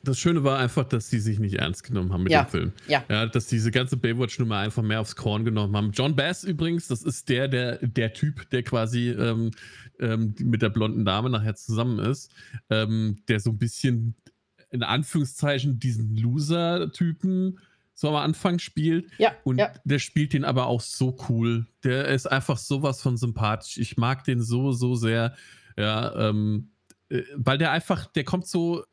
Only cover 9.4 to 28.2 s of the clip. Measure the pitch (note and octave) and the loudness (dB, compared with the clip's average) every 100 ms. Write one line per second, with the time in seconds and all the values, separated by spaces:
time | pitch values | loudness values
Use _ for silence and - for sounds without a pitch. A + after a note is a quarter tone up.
9.4 | A2+ - - - - _ A#2 A2+ A2+ G#2+ | -2 -6 -16 -20 -20 _ -2 0 -2 0
10.4 | C3 A2+ A2 G#2+ A2 A2 G2+ F#2+ B2 A#2 | 0 2 2 2 0 0 0 2 0 0
11.4 | G#2+ G#2 - A2 B2 A2 G#2 C#3+ - - | -2 -4 -4 -2 0 0 0 -2 -6 -20
12.4 | - - _ A2 A2 A2 A2 G2+ - A2 | -16 -16 _ 0 2 0 0 -2 0 0
13.4 | A2 G#2+ A#2 - C3+ A#2 A2+ A2 - _ | 2 0 -2 0 0 2 0 -4 -16 _
14.4 | _ _ _ B2+ A#2+ A#2+ - E3 C3+ - | _ _ _ -6 -2 -2 0 0 -2 -2
15.4 | D3 C#3+ C#3 B2 B2+ A2 A2 A2 A#2 C3 | 0 2 0 0 0 0 0 0 0 0
16.4 | D3 E3+ E3+ F3 E3 - E3+ D#3+ F#3+ F#3 | 0 0 2 0 -2 0 -2 0 0 0
17.4 | F#3 F#3 _ _ _ - D3+ D3+ D3 D#3 | 0 -4 _ _ _ -4 0 0 0 0
18.4 | F#3+ F3 - - D#3 E3 E3 - A3 - | 0 0 -2 -2 2 0 -2 2 2 2
19.4 | - B2+ G3+ - - C#3 - - D3+ C#3 | -2 2 0 0 -2 0 0 0 2 0
20.4 | C#3 C3 B2 A#2+ - - C3 B2+ - A2+ | 2 0 2 -2 -4 -2 -2 -2 -2 2
21.4 | A#2 A#2 A2+ _ C3 B2+ C#3 C3+ C#3 C3+ | 2 2 -2 _ 0 0 2 0 2 0
22.4 | - C3 - C#3 C#3+ C3 - A#2+ A#2+ A2 | 0 -2 -2 0 0 0 0 0 -2 0
23.4 | G#2+ A2 - - A#2+ - A#2 C3 - B2 | 0 0 -6 -6 -4 0 0 0 0 0
24.4 | A2+ A#2+ C3+ B2 B2 B2 A2+ A2+ A#2 - | 0 0 0 0 0 2 2 2 0 -4
25.4 | - - - - G#2 A2 - - A2 G#2+ | -20 -20 -16 -4 -2 0 -2 0 0 2
26.4 | G#2+ G#2+ C3 _ _ _ _ C3 - C#3+ | 2 0 -4 _ _ _ _ -6 -6 -2
27.4 | C3 C#3 E3 D#3 - F3 - - | 0 2 2 0 0 -2 -2 -6